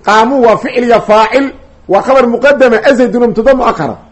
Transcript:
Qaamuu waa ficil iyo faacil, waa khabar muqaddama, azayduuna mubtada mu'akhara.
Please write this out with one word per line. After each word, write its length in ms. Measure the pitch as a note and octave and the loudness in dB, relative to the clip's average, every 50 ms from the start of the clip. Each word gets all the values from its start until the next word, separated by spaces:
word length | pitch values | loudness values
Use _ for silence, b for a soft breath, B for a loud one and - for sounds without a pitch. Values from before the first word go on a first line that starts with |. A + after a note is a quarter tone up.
| - | -4
Qaamuu 360 | F#3+ G3+ A3 A3 A#3+ C#4 C#4 A#3+ | 0 0 2 2 0 0 0 0
waa 100 | A#3 G#3+ | 0 0
ficil 280 | - - C4+ B3 B3 A#3+ | 0 -2 -6 -4 -4 -2
iyo 160 | A#3+ A#3 G#3+ | 0 0 0
faacil, 460 | - - G#3 G#3+ A3 A3 A#3 C4 C#4 C4+ - - - - - - - - | 0 0 0 2 2 0 0 -2 -2 -4 -8 -12 -20 -20 -20 -16 -6 -2
waa 140 | F3+ G3+ G#3 | -2 -2 0
khabar 220 | - C4 C4+ A#3+ A#3+ | 0 0 2 2 0
muqaddama, 480 | A#3 - - C#4+ C#4+ B3+ C4 B3 A#3 - - | 0 0 0 0 2 2 2 2 2 2 2
azayduuna 420 | D4 C#4 A3+ B3+ A#3 F#3+ A#3+ A#3+ | 2 2 2 0 0 0 0 -2
mubtada 280 | A#3+ F#3+ A3 A3 C4 C4+ | -2 -2 0 0 2 2
mu'akhara. 420 | B3+ A#3+ A#3 A3+ - D#3 B2+ G#2 - - _ | 2 0 -2 -2 -4 -4 -8 -8 -10 -16 _